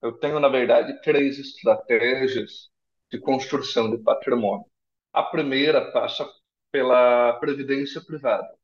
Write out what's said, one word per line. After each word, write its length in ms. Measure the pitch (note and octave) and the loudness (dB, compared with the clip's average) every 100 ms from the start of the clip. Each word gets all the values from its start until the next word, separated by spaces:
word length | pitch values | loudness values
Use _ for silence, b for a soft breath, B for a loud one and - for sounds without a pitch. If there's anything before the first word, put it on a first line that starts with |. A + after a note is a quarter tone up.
eu 100 | A#2+ | -8
tenho, 260 | A#2 D3 D3+ | -4 -4 0
na 100 | C#3 | 2
verdade, 520 | C3 B2 D3 - C#3 | 2 4 2 2 -6
três 380 | D#3 C#3+ C#3 C#3 | 0 2 0 -2
estratégias 1300 | C#3 - - - - A2+ A#2+ C3 - - - - - _ _ _ _ | -14 -4 0 0 2 0 2 0 -2 -2 -8 -14 -20 _ _ _ _
de 80 | A#2 | -8
construção 720 | - C3 - C#3+ - - A2+ | -2 -4 -2 -6 -2 -2 -2
de 60 | A2+ | 0
patrimônio. 640 | - - - A#2+ G#2 G2+ - _ _ _ _ | 0 0 0 0 0 -4 -10 _ _ _ _
A 80 | - | -4
primeira 680 | - E3 C#3+ C3+ D3 D3 A2 | -2 -4 -2 0 2 2 0
passa 360 | A#2+ A2+ - - _ _ _ _ | -4 -4 -6 -12 _ _ _ _
pela 640 | C#3 B2+ B2+ B2 A#2+ A#2+ A#2 | -2 4 6 6 6 2 0
previdência 600 | D3 C#3 C3+ C#3 C#3 - | -4 -4 -4 -4 -4 -10
privada. 500 | - D#3 C3+ G2+ - - | -12 -6 -2 -2 -4 -16